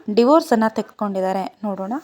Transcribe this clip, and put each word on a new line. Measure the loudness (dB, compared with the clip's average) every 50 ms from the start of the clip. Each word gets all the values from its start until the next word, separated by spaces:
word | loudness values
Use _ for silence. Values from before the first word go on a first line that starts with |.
| -10 -2 2
ಡಿವೋರ್ಸನ್ನು | 2 4 6 6 4 4 2 0 2 0 0 -2
ತೆಗೆದುಕೊಂಡಿದ್ದಾರೆ | -4 -8 -8 -8 -8 -6 -6 -4 -4 -2 -2 -2 -4 -6 -8 -10 _ -8
ನೋಡೋಣ. | -8 -6 -6 -8 -8 -8 -8